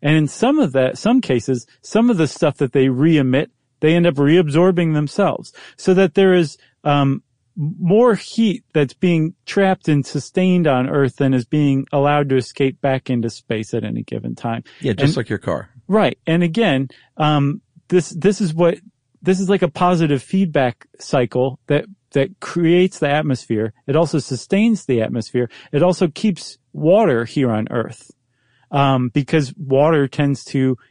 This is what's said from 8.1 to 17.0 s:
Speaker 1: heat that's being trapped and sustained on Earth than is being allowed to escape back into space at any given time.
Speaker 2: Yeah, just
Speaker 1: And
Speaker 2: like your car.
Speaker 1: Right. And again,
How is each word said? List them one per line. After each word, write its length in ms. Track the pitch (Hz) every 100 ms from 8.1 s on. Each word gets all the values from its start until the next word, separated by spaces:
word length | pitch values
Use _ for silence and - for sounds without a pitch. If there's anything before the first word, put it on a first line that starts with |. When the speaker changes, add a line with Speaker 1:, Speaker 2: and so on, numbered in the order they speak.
| 196
Speaker 1:
heat 480 | - - 226 - -
that's 200 | 156 139
being 400 | - 180 165 156 - -
trapped 420 | 202 190 185 -
and 180 | 147 -
sustained 640 | 143 - - 185 180 156
on 220 | 127 127
Earth 260 | 147 131 -
than 180 | 139
is 120 | 131 113
being 400 | 151 143 135 135
allowed 380 | 147 143 147 147
to 80 | 131
escape 420 | - - 135 -
back 280 | 139 131 -
into 200 | 123 113
space 440 | - - 110 110
at 100 | 117
any 200 | 107 117
given 320 | 110 113 117 120
time. 280 | 117 117 - -
Speaker 2:
Yeah, 120 | 131
just 180 | 104 139
Speaker 1:
And 60 | 147
Speaker 2:
like 120 | 117
your 100 | 107
car. 300 | - 73 - - -
Speaker 1:
Right. 300 | 208 156 - -
And 160 | 165
again, 460 | 175 170 214 135 135 -